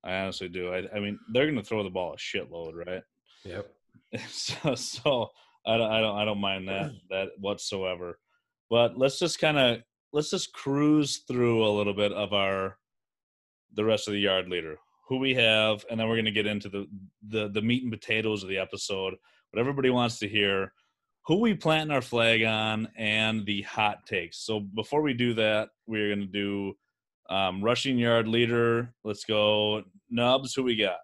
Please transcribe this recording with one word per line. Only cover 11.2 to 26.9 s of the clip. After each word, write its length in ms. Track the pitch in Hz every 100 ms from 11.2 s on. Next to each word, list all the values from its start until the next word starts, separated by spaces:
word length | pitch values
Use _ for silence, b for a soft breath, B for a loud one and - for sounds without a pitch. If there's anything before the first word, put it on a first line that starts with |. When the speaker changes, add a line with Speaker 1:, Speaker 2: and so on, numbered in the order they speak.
| _
Speaker 1:
through 400 | 123 120 113 110
a 80 | 104
little 180 | 104
bit 180 | 98 104
of 200 | 95 101
our, 460 | 101 98 98 95 - _ _ _ _ _ _ _ _ _
the 100 | 107
rest 220 | 110 107 -
of 80 |
the 60 | 101
yard 280 | 101 95 90
leader, 300 | 90 80 85 _ _ _
who 100 | 131
we 160 | 135
have, 500 | 127 113 110 110 107 -
and 80 | 113
then 100 | 113
we're 60 |
gonna 160 | 113 110
get 160 | 107 104
into 220 | 104 101
the, 180 | 101 98 101 95 _ 104
the, 220 | 110 104
the 120 | 104
meat 220 | 110 123
and 80 | 127
potatoes 540 | 107 - 110 110 104
of 40 | 95
the 100 | 95
episode, 560 | 95 98 - 98 95 92 b b b
what 80 | 107
everybody 320 | 127 139 131
wants 300 | 123 120 113
to 80 | 104
hear, 440 | 107 101 98 98 _ _ _ _ _ -
who 140 | 175
we 120 | 233
planting 400 | 170 160 156 151
our 100 | 143
flag 420 | 117 120 113 113
on, 420 | 110 110 110 110 110 -
and 480 | 107 107 110 110 101
the 160 | 101
hot 440 | 95 - 107 101 -
takes. 400 | 101 85 - -
So 140 | 107
before 420 | 101 104 107 147
we 100 | 151
do 220 | 120 120
that, 360 | 113 107 107 107 _ -
we're 260 | 110 104
gonna 120 | 101 98
do, 480 | 101 101 101 98 95 _